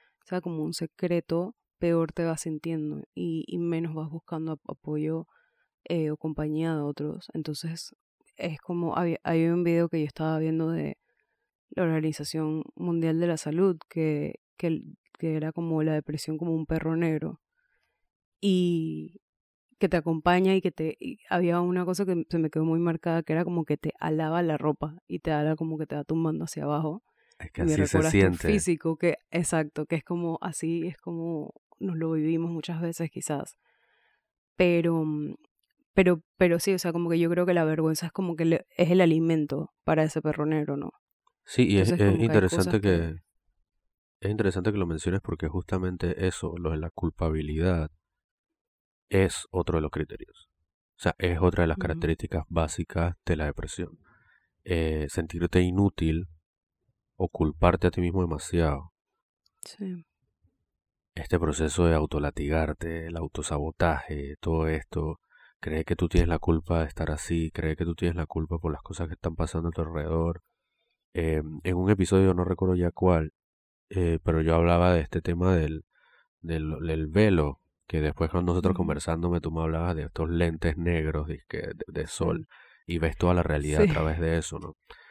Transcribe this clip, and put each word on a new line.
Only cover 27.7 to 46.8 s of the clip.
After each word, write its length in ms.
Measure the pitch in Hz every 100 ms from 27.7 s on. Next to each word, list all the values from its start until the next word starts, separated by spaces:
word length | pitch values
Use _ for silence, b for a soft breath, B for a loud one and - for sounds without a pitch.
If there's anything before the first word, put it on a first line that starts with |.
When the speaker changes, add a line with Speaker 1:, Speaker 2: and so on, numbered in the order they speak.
Speaker 2:
así 140 | - 95
se 0 |
Speaker 1:
recordaste 400 | 95 156 101 95
un 60 |
Speaker 2:
siente. 60 | 90
Speaker 1:
físico 580 | - 208 185 165 165 160
que, 200 | 175 - _
exacto, 560 | 170 160 165 151 - 151
que 100 | 165
es 80 |
como, 340 | - 175 170 160
así 440 | - 160 160 170 165
es 100 | -
como 540 | - 170 165 160 147 - _ _
nos 160 | 196 160
lo 160 | 160
vivimos 380 | 160 151 165 170
muchas 300 | 165 151 165
veces 300 | 170 170 165
quizás. 460 | - - 143 - - _ _ _ _ _ _ _ _ _ -
Pero, 480 | 180 170 170 165
mm, 300 | 156 151 147 - _ _ _ _ _
pero, 280 | - 180 170 - _
pero 220 | 180 170
sí, 140 | -
o 40 | 190
sea, 140 | 175
como 180 | 170 170
que 80 | 170
yo 120 | 165
creo 160 | 175 180
que 80 |
la 100 | 175
vergüenza 420 | 160 156 160 156 170
es 60 |
como 240 | - 185 165
que 80 |
le, 220 | 165 165 - -
es 140 | 175
el 100 | 180
alimento 720 | 170 160 165 165 147 143 156 _
para 200 | - 160
ese 180 | 156 156
perro 240 | 156 151 151
negro, 300 | 156 151 143
¿no? 160 | 143 - _ _ _ _
Speaker 2:
Sí, 220 | _ - 123
y 100 | 101
es, 120 | 95
Speaker 1:
Entonces, 80 | 92
Speaker 2:
es 40 | 101
Speaker 1:
como 180 | 92
que 80 | 113
hay 100 | 107
Speaker 2:
interesante 360 | 92 - 92 110
Speaker 1:
cosas 20 |
que 300 | 98 85 82
Speaker 2:
que, 40 | 80 - _ _ _ _ _ _ _ _ _
es 100 | 98
interesante 420 | 107 101 92 92
que 60 | 98
lo 80 | 90
menciones 340 | 80 - 95
porque 280 | - 90 78
justamente 800 | 82 - 92 92 92 90 - 92
eso, 280 | - 87 85
lo 120 | 85
de 80 |
la 120 | 80